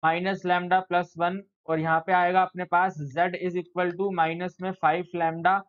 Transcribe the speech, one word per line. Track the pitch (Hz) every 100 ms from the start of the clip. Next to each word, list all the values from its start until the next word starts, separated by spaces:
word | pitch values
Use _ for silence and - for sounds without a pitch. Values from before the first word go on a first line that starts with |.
minus | 160 170 180 190 180
lambda | 180 180 185
plus | 185 175 170 -
one | 170 196 196 _ -
और | 160
यहाँ | 160 160 165
पे |
आएगा | 180 175 185
अपने | 185 175 180
पास | 175 190 156 143
z | 135 180 175
is | 180 180
equal | 175 185 180
to | 175 196 180
minus | 160 170 180 -
में | 185
five | 185 160 160 175 175
lambda | 165 165 170 196